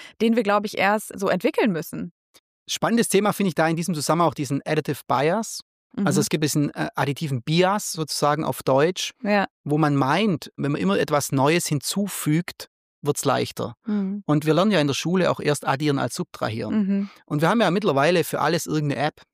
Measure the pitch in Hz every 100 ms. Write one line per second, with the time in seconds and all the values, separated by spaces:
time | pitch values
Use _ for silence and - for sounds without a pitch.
0 | - - 226 226 202 208 208 - 190 214
1 | - 190 190 175 277 453 262 165 - -
2 | 175 _ _ _ _ _ - - 160 233
3 | - 190 208 - 196 160 160 165 175 156
4 | 135 160 165 - 135 139 - 151 147 135
5 | - 127 151 202 220 - - _ _ -
6 | 196 190 - 160 151 151 147 - 156 -
7 | 139 135 156 131 147 165 180 202 - 160
8 | 151 - 147 151 156 - - 135 165 185
9 | - - 202 208 190 _ - 151 151 139
10 | 131 165 220 160 - - 139 147 185 196
11 | - 147 - 135 139 175 - 147 - 196
12 | 202 - 151 156 - - - _ _ _
13 | 143 143 139 123 120 - 117 - - 208
14 | 190 202 170 151 151 156 208 185 147 123
15 | 165 185 156 135 147 143 - 139 147 139
16 | 127 - 175 - 120 110 - 220 196 196
17 | 202 - - 147 165 226 190 190 196 135
18 | 151 180 147 147 143 170 - 156 147 131
19 | 147 - _